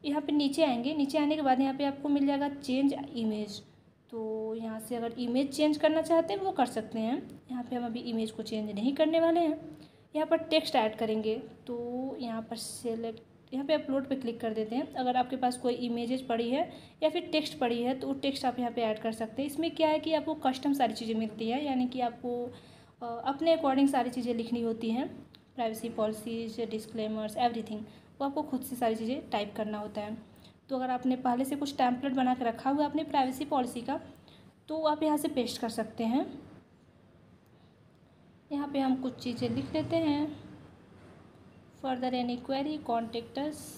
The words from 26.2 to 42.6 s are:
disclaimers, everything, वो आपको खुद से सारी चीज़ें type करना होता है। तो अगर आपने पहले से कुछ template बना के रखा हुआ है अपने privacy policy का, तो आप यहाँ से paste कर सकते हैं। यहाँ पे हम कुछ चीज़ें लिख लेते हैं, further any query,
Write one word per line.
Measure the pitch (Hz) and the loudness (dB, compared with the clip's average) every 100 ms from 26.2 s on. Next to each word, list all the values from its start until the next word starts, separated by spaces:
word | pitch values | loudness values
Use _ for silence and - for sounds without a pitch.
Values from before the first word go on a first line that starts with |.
| 240 226 226 220 | -6 -6 -6 -4
disclaimers, | 220 220 - 226 214 214 214 214 | -4 -4 -6 -6 -4 -4 -4 0
everything, | 240 226 214 214 214 - - - | 0 0 -6 -8 -8 -16 -20 -4
वो | 277 | -2
आपको | 285 | -2
खुद | 294 254 | -2 -4
से | - 240 | -4 0
सारी | 240 | 0
चीज़ें | 220 220 277 - | 2 -2 -4 -2
type | 220 208 - | -2 -2 -4
करना | 214 208 | -4 -4
होता | 208 208 | -6 -6
है। | 208 220 - - - - - | -6 -8 -12 -20 -20 -20 -6
तो | 269 | -4
अगर | 254 | 0
आपने | 254 254 254 | 0 2 2
पहले | 254 240 | 2 2
से | 269 285 | 0 0
कुछ | 277 - | -2 2
template | 247 247 277 | 2 2 0
बना | 262 254 | 2 2
के | 254 | 4
रखा | 233 226 269 | 0 0 0
हुआ | 285 | 2
है | 285 | 2
अपने | 294 | 0
privacy | 320 285 262 262 | 2 2 2 0
policy | 302 294 247 240 | 0 0 0 -4
का, | 233 302 - - - - - - - | -4 -4 -6 -20 -20 -20 -20 -20 -6
तो | 311 | 0
आप | 311 302 | 2 4
यहाँ | 311 302 | 2 2
से | 311 | 2
paste | 254 233 - | 0 -2 -2
कर | 226 | -4
सकते | 226 214 - | -2 -6 -2
हैं। | 226 262 370 - - - _ _ - _ - - - - _ - - _ - - - - - - - | 0 2 0 -8 -16 -20 _ _ -20 _ -20 -20 -20 -20 _ -20 -20 _ -20 -20 -20 -20 -20 -20 -6
यहाँ | 285 285 | -4 0
पे | 277 | 2
हम | 269 254 | 4 2
कुछ | 262 247 | 0 -4
चीज़ें | 254 226 240 | -6 -2 0
लिख | 233 269 | 0 0
लेते | 311 302 339 | -2 2 2
हैं, | 320 285 302 - - - - - - - - - - - - - - - | 4 2 0 -4 -16 -18 -20 -20 -20 -20 -20 -20 -20 -20 -20 -20 -20 -8
further | 269 254 254 | -4 -2 0
any | 254 247 247 | 0 0 -2
query, | - 269 | -2 -2